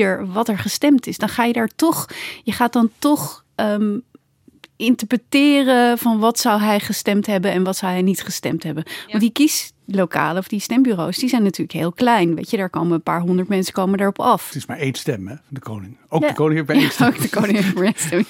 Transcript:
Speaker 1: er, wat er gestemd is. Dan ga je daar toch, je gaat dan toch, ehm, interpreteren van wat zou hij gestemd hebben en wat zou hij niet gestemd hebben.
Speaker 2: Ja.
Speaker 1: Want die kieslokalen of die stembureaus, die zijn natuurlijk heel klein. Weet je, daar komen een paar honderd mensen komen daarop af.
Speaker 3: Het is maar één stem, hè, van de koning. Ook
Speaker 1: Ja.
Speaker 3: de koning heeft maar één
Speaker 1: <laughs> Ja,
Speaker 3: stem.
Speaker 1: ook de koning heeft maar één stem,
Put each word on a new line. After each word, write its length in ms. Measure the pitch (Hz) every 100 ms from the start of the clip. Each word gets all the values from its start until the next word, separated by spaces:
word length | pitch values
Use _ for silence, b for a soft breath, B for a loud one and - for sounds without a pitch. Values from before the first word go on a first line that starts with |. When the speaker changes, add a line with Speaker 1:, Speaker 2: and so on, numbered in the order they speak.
Speaker 1:
er, 280 | 196 185 196
wat 160 | 185 233
er 100 | 196
gestemd 480 | 202 - 294 277 -
is. 100 | -
Dan 120 | -
ga 140 | -
je 100 | 233
daar 160 | 240 220 -
toch, 300 | 320 - - B B B
je 80 | -
gaat 220 | - 233
dan 160 | 247 226 -
toch, 440 | 285 294 - - _ -
ehm, 420 | 220 208 214 208 - - _ _ _ _ - - 220 240
interpreteren 1000 | 208 240 - 277 285 285 262 247 240 233
van 220 | 240 220
wat 200 | 220 233
zou 220 | 247 208
hij 180 | 214 208
gestemd 460 | - 208 - 202 202
hebben 260 | 196 196
en 120 | 180
wat 140 | 185 190
zou 140 | 185
hij 100 | 180
niet 200 | 185 180
gestemd 420 | - - - 165
hebben. 200 | 165 151 B
Speaker 2:
Ja. 40 | B B
Speaker 1:
Want 120 | 220
die 120 | 226
kieslokalen 1040 | 247 294 - - _ - 196 175 - 156 175
of 100 | 190
die 120 | 208
stembureaus, 580 | - 240 254 185 160 180
die 120 | 254
zijn 140 | 247
natuurlijk 340 | 196 - 160 165
heel 120 | 165
klein. 440 | - 247 226 170 160
Weet 140 | -
je, 80 | 214
daar 120 | 185
komen 240 | 160 165
een 80 | 165
paar 180 | 170 160
honderd 260 | 175 185 180
mensen 260 | 196 185
komen 240 | - 185 196
daarop 220 | 202 -
af. 260 | - 202 -
Speaker 3:
Het 80 | 139
is 100 | -
maar 120 | -
één 160 | 135
stem, 340 | 127 - 110 95
hè, 60 | 143
van 80 | _
de 100 | 135
koning. 380 | 113 107 98 123 _
Ook 120 | 160
Speaker 1:
Ja. 60 | 302
Speaker 3:
de 60 |
koning 220 | - 156 156
heeft 120 | 147
maar 80 | 269
één 80 | 147
Speaker 1:
<laughs> 40 |
Ja, 20 |
Speaker 3:
stem. 160 | - 247
Speaker 1:
ook 140 | -
de 80 | -
koning 280 | 214 208 214
heeft 180 | 190 330
maar 80 |
één 100 | 285 -
stem, 280 | 156 175